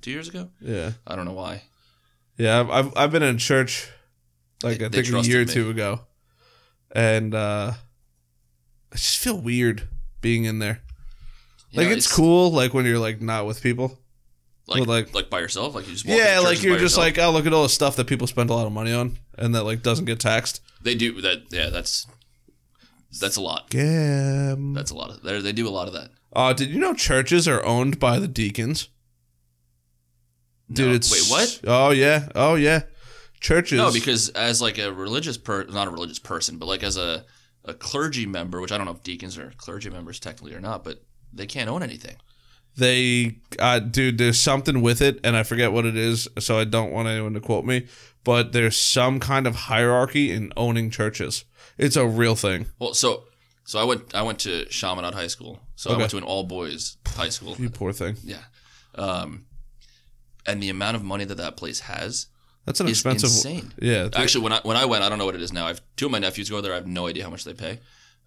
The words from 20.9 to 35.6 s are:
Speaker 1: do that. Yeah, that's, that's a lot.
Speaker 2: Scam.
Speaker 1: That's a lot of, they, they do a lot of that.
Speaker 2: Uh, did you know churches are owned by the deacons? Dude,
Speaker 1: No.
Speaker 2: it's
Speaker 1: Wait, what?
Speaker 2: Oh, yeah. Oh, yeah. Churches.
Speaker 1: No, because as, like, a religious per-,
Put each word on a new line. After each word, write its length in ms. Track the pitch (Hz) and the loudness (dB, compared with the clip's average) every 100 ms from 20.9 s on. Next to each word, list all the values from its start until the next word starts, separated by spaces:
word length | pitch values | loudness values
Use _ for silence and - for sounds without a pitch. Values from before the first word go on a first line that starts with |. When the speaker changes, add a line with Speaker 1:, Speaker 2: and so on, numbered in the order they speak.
| 120 | 0
Speaker 1:
do 240 | 120 95 | 0 0
that. 220 | 95 85 - | -2 -2 -4
Yeah, 180 | 87 78 | -4 -2
that's, 360 | 87 87 - - _ _ _ _ _ _ _ _ _ _ - | -4 -4 -6 -6 _ _ _ _ _ _ _ _ _ _ -6
that's 160 | 95 101 | -4 -2
a 40 | |
lot. 280 | 90 80 - | -4 -6 -2
Speaker 2:
Scam. 1040 | 127 147 160 147 139 139 139 139 135 139 139 | 0 2 2 2 2 0 0 -2 -2 -4 -4
Speaker 1:
That's 160 | 139 | -6
a 40 | - | -8
lot 140 | - | -10
of, 100 | - | -10
they, 160 | 82 104 | -6 -4
they 100 | 101 | -2
do 160 | 107 110 | -2 -2
a 40 | |
lot 160 | 95 87 | -2 -6
of 60 | |
that. 180 | 85 65 _ _ | -8 -14 _ _
Speaker 2:
Uh, 200 | - 127 | 2 2
did 160 | 127 139 | 2 0
you 100 | 185 | 0
know 140 | 370 | 0
churches 540 | - - 131 127 175 165 | 0 2 2 4 4 4
are 160 | 127 - | 2 2
owned 340 | 120 131 - | 2 2 2
by 180 | 127 120 | 2 2
the 80 | 196 | 0
deacons? 600 | 127 107 104 113 156 - _ _ _ _ _ _ _ _ _ _ _ _ _ _ _ _ _ - | -2 -2 -2 -4 -4 -8 _ _ _ _ _ _ _ _ _ _ _ _ _ _ _ _ _ -6
Dude, 160 | 117 127 | 0 4
Speaker 1:
No. 40 | 123 | 4
Speaker 2:
it's 160 | - | 4
Speaker 1:
Wait, 180 | - - | 2 4
what? 300 | 143 233 - - | 2 2 0 2
Speaker 2:
Oh, 260 | 123 139 | 6 6
yeah. 380 | 139 139 151 143 - | 6 6 4 2 2
Oh, 200 | 143 165 | 4 6
yeah. 280 | 147 160 - - - - - - | 4 4 0 -10 -20 -20 -20 -6
Churches. 380 | - 165 170 131 | 2 2 4 4
Speaker 1:
No, 140 | 151 | 4
because 380 | 117 123 113 - | 2 2 0 0
as, 320 | - 117 117 | 0 0 2
like, 160 | 117 110 | 0 0
a 160 | 101 | -4
religious 440 | 92 95 131 165 117 | -6 -4 -4 -4 -8
per-, 280 | - 98 | -6 -6